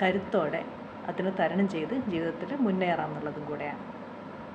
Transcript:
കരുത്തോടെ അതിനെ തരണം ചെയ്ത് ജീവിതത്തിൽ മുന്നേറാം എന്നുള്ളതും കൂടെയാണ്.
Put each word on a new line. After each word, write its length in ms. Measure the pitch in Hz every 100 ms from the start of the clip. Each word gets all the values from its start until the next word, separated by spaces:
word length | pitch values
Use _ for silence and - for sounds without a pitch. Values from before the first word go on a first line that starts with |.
കരുത്തോടെ 600 | 185 190 190 202 151 160 - - - - -
അതിനെ 220 | 175 185 190
തരണം 280 | 160 180 196
ചെയ്ത് 220 | 165 180 262 220
ജീവിതത്തിൽ 380 | 165 165 - 180 277 220
മുന്നേറാം 440 | 185 180 160 151
എന്നുള്ളതും 340 | 151 147 147 147
കൂടെയാണ്. 320 | 147 147 143 - - - - - - -